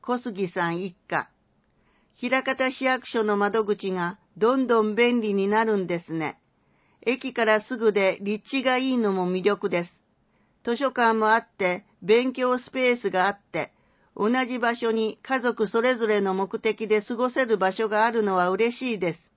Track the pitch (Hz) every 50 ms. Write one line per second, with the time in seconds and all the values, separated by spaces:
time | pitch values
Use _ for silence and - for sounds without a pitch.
0 | - - 247 240 247 254 196 185 196 175 - 190 175 170 170 175 190 190 - _
1 | _ - 180 147 - _ _ _ _ _ _ _ _ _ _ _ _ _ _ _
2 | _ _ _ _ 240 247 262 262 262 269 262 - 262 254 262 - 262 254 262 247
3 | - - - 233 214 208 208 202 202 202 190 226 220 196 208 196 - 190 185 180
4 | 175 175 202 _ _ _ _ 170 208 226 262 269 262 233 233 226 214 214 208 214
5 | 240 240 247 240 214 214 196 196 190 202 208 220 226 220 214 202 185 170 175 170
6 | - - 165 160 156 139 - _ _ _ _ _ _ _ _ _ _ _ _ _
7 | - 226 254 254 - 262 247 - 226 220 214 214 208 - 254 220 226 220 190 202
8 | 196 190 160 - 202 202 214 208 _ - 277 269 247 262 254 254 262 262 254 240
9 | 220 202 190 185 180 180 180 185 180 208 202 196 - 196 - 175 175 - - _
10 | _ _ _ _ _ _ _ _ _ _ _ _ _ 233 240 226 285 269 262 254
11 | 240 226 220 220 214 214 220 226 - _ _ - 196 180 180 202 _ _ _ _
12 | - 175 220 240 254 262 254 254 254 254 247 247 247 - - 262 254 247 247 247
13 | - 196 170 185 180 196 196 _ _ _ - 165 139 - _ _ _ _ _ _
14 | _ _ _ - 202 214 247 262 262 233 254 247 240 233 233 240 240 226 220 220
15 | 220 220 - _ - - 269 262 220 247 233 - 220 196 - 226 226 254 254 226
16 | 233 214 214 208 196 190 185 190 196 190 - 220 - 220 208 - 220 202 214 214
17 | 208 - 247 214 247 247 - 277 262 226 220 185 190 190 202 233 226 202 214 214
18 | 220 240 226 233 214 196 190 180 175 180 190 196 226 240 240 - 254 247 226 190
19 | 185 170 160 - - _ _